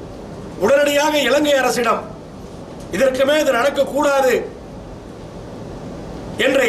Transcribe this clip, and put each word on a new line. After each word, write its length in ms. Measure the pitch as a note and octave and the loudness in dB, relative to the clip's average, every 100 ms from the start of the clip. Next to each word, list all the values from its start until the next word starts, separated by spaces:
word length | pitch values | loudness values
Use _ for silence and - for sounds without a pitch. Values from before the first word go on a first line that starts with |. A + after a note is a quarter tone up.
| - - - - - - | -14 -14 -14 -14 -12 0
உடனடியாக 500 | G3 C#4+ D4 C#4+ D4+ D4 | 4 4 4 4 2 2
இலங்கை 360 | B3+ C#4+ D4 C#4 | 4 4 4 4
அரசிடம் 420 | B3 A3+ A3+ G3 - - - - - - - - - F#3 | 2 2 2 0 -4 -14 -16 -16 -16 -14 -14 -14 -6 2
இதற்கு 280 | C4 B3+ | 2 4
மேல் 180 | C4+ D4+ | 4 4
இது 100 | C4+ | 4
நடக்கக்கூடாது 840 | A#3 C#4 C#4 C4+ C#4 D4 C#4 C4+ G3 - - - - - - - - - - - - - - - - - - - - C4 | 2 2 2 0 2 2 4 4 2 -2 -12 -16 -14 -14 -14 -16 -16 -14 -14 -14 -14 -12 -12 -12 -12 -12 -12 -8 0 2
என்ற 120 | C4+ | 4